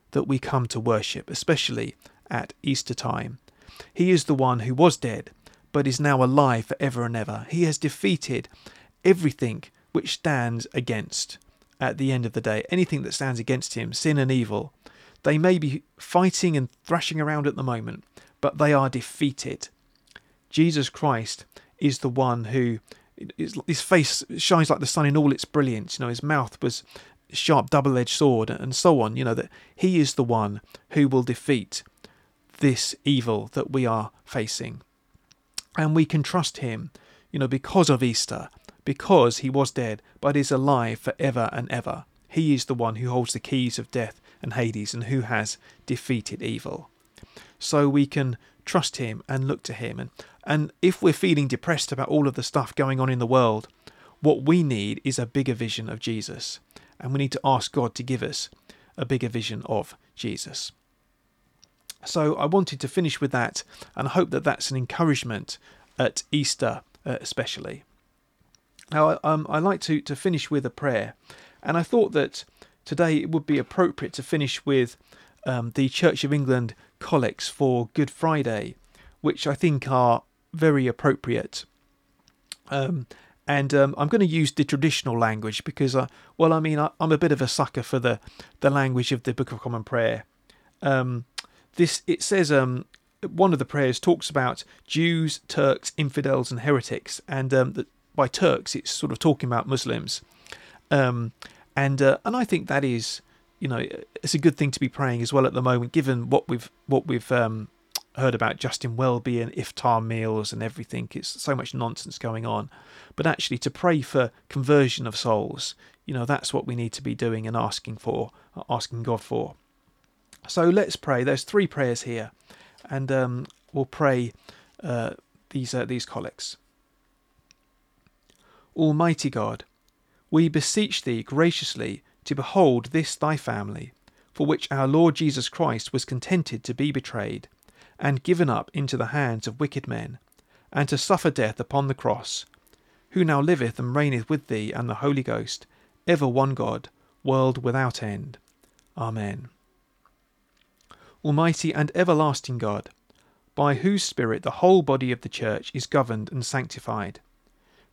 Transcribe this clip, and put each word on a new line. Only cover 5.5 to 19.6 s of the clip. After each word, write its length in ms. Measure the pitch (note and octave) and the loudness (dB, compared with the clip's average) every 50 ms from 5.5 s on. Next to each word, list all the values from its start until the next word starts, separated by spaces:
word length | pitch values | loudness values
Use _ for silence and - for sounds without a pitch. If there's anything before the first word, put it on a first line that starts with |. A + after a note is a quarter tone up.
| - _ _ _ | -20 _ _ _
but 160 | - C#3+ C#3 | 0 0 2
is 140 | C#3 B2+ C3 | 2 0 2
now 220 | D3 D3 C#3 C3 | 2 2 4 4
alive 440 | B2+ B2+ C3 D3 C#3+ C3 A#2+ A2+ G#2+ | 4 6 6 6 6 6 4 0 -2
for 100 | - - - | -4 -4 -2
ever 240 | C#3+ C#3 B2+ B2 A#2+ | -2 -2 0 -2 -4
and 120 | A#2 A#2 | -2 -2
ever. 300 | A2+ G#2+ - G#2+ G#2+ A#2 - | -4 -4 -4 -6 -8 -8 -4
He 160 | D#3 E3+ F3 | 0 2 2
has 140 | D#3+ D3 - | 2 2 0
defeated 680 | - D3 - - - G3+ F3 - - - C3 A#2+ - - - - - - - - - _ _ _ - | -2 -4 -4 0 0 0 0 0 -2 -6 -6 -6 -6 -10 -20 -20 -20 -20 -20 -20 -20 _ _ _ 4
everything 600 | F#3 F#3+ F3 E3 C#3+ - - C3+ A#2 G#2+ - - - _ _ _ _ | 4 4 6 4 0 0 0 -4 -4 -4 -8 -12 -18 _ _ _ _
which 220 | - - - - - | -4 -4 -2 -2 -8
stands 520 | - - D#3+ D3 C3 A#2+ A#2 A#2 A#2 A2+ - | -2 0 0 0 2 0 -2 -2 -4 -6 -4
against, 680 | - B2+ A#2+ - A#2 G#2+ - - - - - - - - _ _ _ _ _ _ _ _ | -6 -6 -4 -2 -4 -4 -6 -6 -6 -8 -8 -8 -10 -20 _ _ _ _ _ _ _ _
at 180 | C3+ B2+ A2+ - | -4 -4 -2 0
the 140 | C3+ C3+ | 0 0
end 140 | C3 B2+ A#2+ | 0 0 -2
of 60 | A2+ | -2
the 80 | - - | -4 -2
day, 240 | A2+ A2+ G#2+ G#2+ - - | -2 -2 -2 -2 -2 -2
anything 320 | - F3+ F3+ - D#3+ C#3 | 2 2 2 2 0 -4
that 120 | C3+ C#3 - | -4 -6 -6
stands 240 | - C#3 C3+ B2 A#2 | -4 -4 -4 -4 -4
against 360 | A#2 - C3 B2+ - - - | -2 -2 -2 -2 -2 -6 -6
him, 180 | A#2 A#2 A2+ | -6 -6 -6
sin 260 | A2+ - - D#3+ D3+ C#3+ | -6 -2 0 2 2 4
and 140 | C3+ C3 | 4 4
evil. 400 | C3 B2+ A#2 G2 G#2 G#2 - C#3+ _ _ _ - - - - - _ _ | 2 2 2 0 -2 -4 -4 -6 _ _ _ -20 -20 -20 -20 -20 _ _
They 160 | - D3 D3+ D3+ | 0 2 2 4
may 200 | E3 F#3 F#3 F3 | 4 4 4 4
be 260 | D3+ C#3+ C3 - _ _ _ | 0 -2 -4 -6 _ _ _
fighting 600 | _ - - - F3+ F#3 F#3 - - - F3+ D#3 | _ -16 0 2 4 4 4 2 2 0 2 2
and 140 | C#3+ B2+ A#2+ _ _ _ | 2 0 -2 _ _ _
thrashing 360 | - E3 E3+ - - D#3+ D#3 | -4 -2 -2 -2 -4 -2 -2
around 260 | D3+ D3+ D3+ D3+ C#3+ | -2 -2 -2 0 0
at 100 | C#3+ - | -2 -2
the 60 | - | -2
moment, 420 | C3+ C3 B2 A2+ A2 A2+ A2+ G#2+ _ _ _ - - _ _ _ | -4 -4 -4 -4 -6 -10 -12 -14 _ _ _ -20 -20 _ _ _
but 180 | - - - D3 | -2 -2 2 2
they 140 | D3+ D3 | 4 4
are 160 | D3 C#3 C3+ C3 | 4 4 4 2
defeated. 800 | - B2+ - - - - D#3 C#3+ C3 - - B2 - - | -2 -4 -8 -8 -4 -2 -2 -2 -2 -4 -8 -10 -8 -10